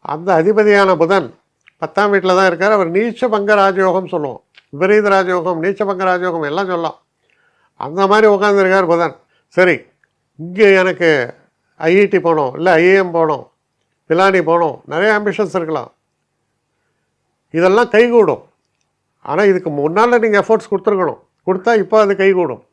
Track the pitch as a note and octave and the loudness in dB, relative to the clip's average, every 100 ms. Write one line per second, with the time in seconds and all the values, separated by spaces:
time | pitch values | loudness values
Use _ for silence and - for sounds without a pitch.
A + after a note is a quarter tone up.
0 | - D3+ F3 E3+ E3 G#3+ G#3 G3+ G3 F3 | -10 -8 0 0 2 2 2 4 2 2
1 | E3 F#3+ B2+ _ _ _ _ _ D#3+ - | 2 0 -2 _ _ _ _ _ -6 -2
2 | G#3 G3 F#3 F#3 F#3+ E3+ G3 G#3+ E3+ F3+ | 0 0 0 2 2 0 0 0 0 -2
3 | A#3 A#3 B3+ G#3+ G3+ G#3 G3 F#3 F#3+ F3+ | -4 -4 -4 -2 0 2 2 0 -2 -2
4 | F3+ F3 D3 A2+ _ _ _ C#3 F#3 G#3 | -4 -6 -8 -12 _ _ _ -4 0 2
5 | G#3 G3 F#3 F3+ E3+ E3+ F3 G3 G3+ F#3 | 2 0 0 -2 -4 -4 -4 -4 -6 -4
6 | F#3+ F3+ F3+ E3+ D3 D#3+ F#3+ F3+ E3 - | -2 -2 -4 -6 -6 -6 -4 -4 -6 -10
7 | _ _ _ _ _ _ _ _ C3+ E3+ | _ _ _ _ _ _ _ _ -10 -2
8 | G3 G#3 G#3+ G3+ G#3 G3+ F#3 F#3+ F3+ E3+ | 2 4 4 2 2 2 2 0 2 0
9 | E3 - _ _ _ - F#3 D3+ _ _ | -2 -6 _ _ _ 0 0 0 _ _
10 | _ _ _ _ E3 F3+ G#3 F#3+ F#3 F3 | _ _ _ _ -14 2 4 4 2 0
11 | E3+ D3 B2 - _ _ _ _ D#3+ F#3+ | 0 0 -2 -10 _ _ _ _ 0 2
12 | G3 G3 E3+ D#3 C3+ C#3 F3 D#3+ F3+ G3 | 2 0 0 -2 -2 -4 0 2 4 2
13 | F#3 E3+ D#3+ C#3 - _ _ _ _ _ | 0 -2 -2 -4 -10 _ _ _ _ _
14 | _ E3 F#3+ F#3+ D#3+ E3+ E3 B2+ - D3+ | _ 0 2 2 0 0 0 -6 -10 -2
15 | G#3 G#3+ G#3 G3 G3 F3+ D#3+ D3+ A#2 _ | 0 0 -2 -4 -4 -4 -6 -8 -8 _
16 | _ _ _ _ _ _ _ _ _ _ | _ _ _ _ _ _ _ _ _ _
17 | _ _ _ _ _ D#3+ F3+ G3+ A#3+ G#3 | _ _ _ _ _ 0 2 2 2 2
18 | A#3+ A#3+ F#3 A#2+ _ _ _ _ _ _ | 4 4 2 -2 _ _ _ _ _ _
19 | _ _ - D3+ G3+ F#3 E3+ C#3+ C#3+ F3+ | _ _ -6 0 0 0 -4 -4 -4 0
20 | A#3+ A#3+ A3 G3+ F#3 A3 - G3 G3+ G3+ | 0 2 0 -2 0 -2 -2 -6 -2 -2
21 | E3+ A#2 _ _ - F#3+ A#3 A3+ F#3+ A3 | -4 -6 _ _ -6 -4 0 0 2 2
22 | G3+ G3 G3 F3+ E3 A2+ _ | 2 2 2 2 -2 -6 _